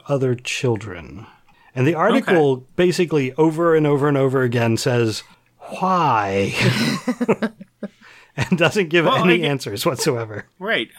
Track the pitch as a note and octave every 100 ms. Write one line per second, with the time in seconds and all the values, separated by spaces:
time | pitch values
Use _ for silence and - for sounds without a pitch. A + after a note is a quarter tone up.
0 | - C#3 C3 B2 - - B2+ A2 G#2 F2
1 | C2+ G2+ A2 _ _ _ _ B2+ C3 E3
2 | F#3+ A3+ - E3+ C#3+ B2+ - - F3+ F3+
3 | E3 D#3 B2+ B2+ D#3+ D#3 E3+ D#3+ D3+ C#3+
4 | D3 C#3+ C3+ C3+ B2+ A#2+ A#2 A2+ C3+ A#2+
5 | A2 G#2 - _ _ _ - - F#3 F#3
6 | D3+ A2+ G2+ G2 G2 - A#2+ G#3 A3+ G#3
7 | - - A#3 - A3+ - - _ G#3 _
8 | - - - - B2 E3 E3 G#3+ E3 E3+
9 | D#3 - F#3 F3 D3+ C#3 A#2+ G2+ E3+ C3
10 | D#3+ A#2+ A2+ G#2 - - F#3+ G3 A2